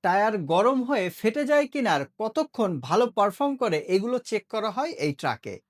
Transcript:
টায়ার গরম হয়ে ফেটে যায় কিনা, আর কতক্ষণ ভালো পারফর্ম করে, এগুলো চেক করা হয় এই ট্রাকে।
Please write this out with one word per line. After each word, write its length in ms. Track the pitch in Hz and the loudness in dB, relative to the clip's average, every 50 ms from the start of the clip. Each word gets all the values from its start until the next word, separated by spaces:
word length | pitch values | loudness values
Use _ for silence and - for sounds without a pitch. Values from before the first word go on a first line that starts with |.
টায়ার 360 | - 180 185 196 208 226 214 202 | 2 2 2 4 2 2 0 -2
গরম 440 | 156 139 165 180 208 247 269 262 | -2 2 2 4 4 4 2 2
হয়ে 280 | 247 247 285 226 180 180 | 0 0 0 0 0 -2
ফেটে 340 | - - - 220 220 285 294 | -4 -2 -2 -2 0 0 0
যায় 220 | 254 294 294 294 | 2 2 2 2
কিনা, 280 | - - 285 247 202 156 | 0 -2 -2 0 2 0
আর 120 | 139 139 - _ - | 0 0 -6 _ -6
কতক্ষণ 600 | 220 220 - 311 302 - _ - 220 190 170 135 | -6 -2 -2 -2 -4 -2 _ -2 -2 -2 -2 -4
ভালো 260 | 123 127 165 214 247 | -2 0 2 2 2
পারফর্ম 500 | 233 175 220 202 202 196 - 285 285 277 | 2 2 0 0 0 2 0 -2 -2 0
করে, 220 | 262 247 214 160 151 | -2 -2 0 0 -2
এগুলো 400 | - - 185 196 196 240 254 240 | 0 0 0 0 2 0 -4 -4
চেক 300 | - - 226 208 _ _ | -4 -4 -6 -6 _ _
করা 220 | - 220 208 220 | -6 -4 -4 -4
হয় 200 | 180 240 285 339 | -4 -4 -4 -4
এই 240 | - - 147 151 143 | -4 -2 -2 -4 -2
ট্রাকে। 460 | - - 139 110 - - 104 95 - _ | -2 -4 -4 -4 -4 -8 -12 -12 -12 _